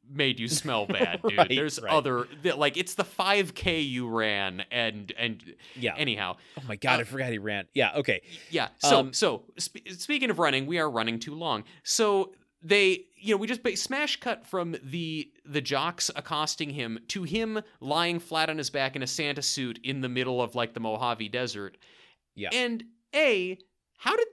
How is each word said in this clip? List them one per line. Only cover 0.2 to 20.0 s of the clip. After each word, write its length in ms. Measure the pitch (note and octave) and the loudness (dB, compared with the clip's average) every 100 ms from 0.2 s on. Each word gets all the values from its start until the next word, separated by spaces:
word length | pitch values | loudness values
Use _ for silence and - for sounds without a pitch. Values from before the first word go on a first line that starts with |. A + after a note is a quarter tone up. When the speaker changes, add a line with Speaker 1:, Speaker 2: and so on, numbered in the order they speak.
| C3+ A#2 | 2 2
Speaker 1:
you 80 | A#2 | 0
smell 360 | D#3 D3+ A2+ G#2 | -2 2 0 2
Speaker 2:
<laughs> 20 | |
Speaker 1:
bad, 340 | G2 F2 F2 A2+ | 2 2 2 0
dude. 100 | G#2 | 6
Speaker 2:
Right, 100 | D#3 | 6
Speaker 1:
There's 300 | C3 D3+ - | 6 0 -2
Speaker 2:
right. 100 | A2 | 2
Speaker 1:
other, 360 | D#3 C#3 B2 B2+ D3 | 2 4 0 -2 -2
the, 120 | E3+ C#3 | -2 2
like, 200 | D3 D3 | 2 2
it's 160 | F3 | -4
the 120 | - F#3+ | -2 -2
five 500 | - F#3+ G3+ F3+ - | 0 2 2 2 -2
K 240 | F#3 D#3+ | -2 0
you 280 | D3 B2 B2 | 0 -2 -2
ran, 560 | A2+ A2 G2+ G2 F2+ - | 0 2 2 -2 -4 -4
and, 420 | B2 A2+ G#2 G2+ A2 | -2 -2 -4 -12 -4
and 380 | A#2 A2 - - - B2 | -4 -4 -14 -20 -20 -6
Speaker 2:
Yeah. 200 | A#2+ F2+ | -4 -2
Speaker 1:
anyhow." 380 | D3 G#2 F#2 F2+ - - | -4 -2 -4 -8 -14 -14
Speaker 2:
Oh 60 | B2+ | -10
my 80 | G2+ | -4
God, 220 | C3+ B2+ | 2 2
Speaker 1:
Uh, 20 | |
Speaker 2:
I 20 | A#2 | 2
forgot 260 | C3+ B2+ | -4 -4
he 60 | A2 | -4
ran. 280 | G#2 G2+ F2+ | -4 -6 -2
Yeah, 200 | C3+ A2+ - | 2 2 2
okay. 260 | A#2+ F#2 - - - | 0 0 -4 -20 -6
Speaker 1:
Yeah, 160 | D#3+ A#2 _ | -4 -4 _
so, 200 | C#3+ C#3 | 6 6
Speaker 2:
Um, 140 | C3 | 6
Speaker 1:
so 320 | B2+ G3 A2 - - | 0 0 0 -8 -8
sp-, 280 | - G3+ - | -8 -8 -14
speaking 380 | F#3 - D4 B3+ | -12 -2 0 0
of 80 | E3+ | 2
running, 260 | D#3+ C3+ C3+ | 4 2 0
we 100 | F3 | 0
are 120 | D3+ | 0
running 300 | A#2 A2 A#2 | 0 0 -2
too 140 | A#2 | -6
long. 300 | D3+ E3 A2 G#2 - | -6 -4 -4 -4 -14
So 500 | - - G#3+ G3 F#3 - _ _ | -4 2 4 4 0 -6 _ _
they, 440 | E3 G3+ G3 F3+ - _ | 2 6 6 4 -4 _
you 160 | G3 | 0
know, 40 | G3+ | 2
we 100 | A3 | 2
just 160 | B3 | 0
ba-, 120 | B3 F#3+ | 0 -2
smash 440 | - C4+ D4 - | -4 -2 -2 -2
cut 260 | B3+ A3+ - | -4 -6 -4
from 300 | F#3+ E3+ E3 | -4 -2 -6
the, 460 | C3+ E3 E3 D#3 - _ - | -6 -6 -4 -4 -8 _ -4
the 140 | D3 | -4
jocks 480 | A#2+ C#3 D#3+ E3+ - - | 0 0 0 -2 -4 -4
accosting 540 | - D3+ D3+ - D3 | -4 -2 0 -2 -4
him 280 | C#3+ A#2 A2+ - | -4 -4 -6 -6
to 140 | G3+ | -6
him 380 | E3+ G#3 A3+ G#3+ G#3+ _ | -2 0 0 -2 -6 _
lying 380 | C3 D3+ E3+ E3+ | 0 2 2 0
flat 300 | E3+ D#3+ D#3+ | -2 0 0
on 80 | D#3 | 0
his 120 | C#3 | -2
back 260 | C#3+ C3 C3+ | 0 -2 -2
in 80 | |
a 40 | C3 | -4
Santa 340 | - D3 C#3+ | -2 -2 -2
suit 380 | C3+ - B2+ A2+ | -2 -2 -4 -4
in 160 | B2+ C3+ | -6 -4